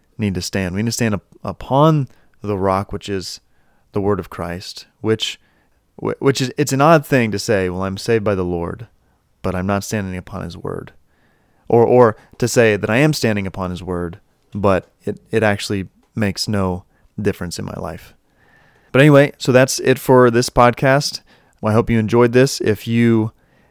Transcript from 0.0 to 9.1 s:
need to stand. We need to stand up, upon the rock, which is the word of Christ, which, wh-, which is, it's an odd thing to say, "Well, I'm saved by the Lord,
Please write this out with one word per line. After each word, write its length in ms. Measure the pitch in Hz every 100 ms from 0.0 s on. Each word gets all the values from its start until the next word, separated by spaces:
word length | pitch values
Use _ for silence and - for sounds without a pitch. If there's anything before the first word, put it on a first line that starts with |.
| _ -
need 160 | 104
to 80 | 92
stand. 340 | - 101 95 92
We 60 |
need 60 | 113
to 40 |
stand 240 | - 117 101
up, 80 | - _
upon 640 | - - - 131 156 156 131 _ _ _
the 160 | 104 101
rock, 340 | 98 95 101
which 180 | 101 -
is 320 | 98 87 - _ _ _ _ _
the 100 | 104
word 180 | 98 98
of 100 | 87
Christ, 580 | - 85 87 - - - _
which, 380 | 110 110 - - _ _ _ _ _ -
wh-, 240 | 107 -
which 220 | 139 135
is, 100 | 127 -
it's 160 | 147
an 80 | 135
odd 240 | 147 165 147
thing 240 | 135 113
to 80 | 98
say, 300 | - 104 92
"Well, 140 | 90
I'm 140 | 95 95
saved 260 | - 117
by 100 | 104
the 100 | 98
Lord, 440 | 90 87 85 - 117 _ _